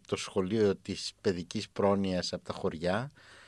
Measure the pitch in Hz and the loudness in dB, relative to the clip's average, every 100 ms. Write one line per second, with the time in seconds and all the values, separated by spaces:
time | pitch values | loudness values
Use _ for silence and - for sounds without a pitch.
0 | - 101 - 101 92 113 104 95 - 90 | -4 -6 -2 -2 0 4 4 2 -4 -8
1 | - - 107 90 87 107 - - 98 98 | -8 -4 -2 0 -2 -6 -6 2 4 4
2 | 98 90 - - - - 92 80 85 101 | 2 0 -2 -6 -8 -4 -4 -2 0 0
3 | 139 - - - | -4 -12 -20 -20